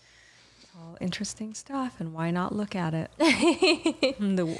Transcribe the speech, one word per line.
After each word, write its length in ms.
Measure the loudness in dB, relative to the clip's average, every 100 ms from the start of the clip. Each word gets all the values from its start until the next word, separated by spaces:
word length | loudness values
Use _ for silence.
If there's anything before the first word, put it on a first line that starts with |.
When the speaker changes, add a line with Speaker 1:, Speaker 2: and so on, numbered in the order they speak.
| _ _ -20 -20 _ _
Speaker 1:
It's 80 | -20 -20
all 220 | -18 -8
interesting 540 | -6 -4 -8 -8 -12
stuff, 460 | -12 -10 -6 -6 -6
and 120 | -8
why 200 | -4 -2
not 240 | 0 -2 -2
look 200 | -4 -4
at 200 | -2 -2
it? 160 | -4 2
Speaker 2:
<laughs> 960 | 4 6 4 6 4 4 0 0 0 0
Speaker 1:
The, 280 | 0 2 0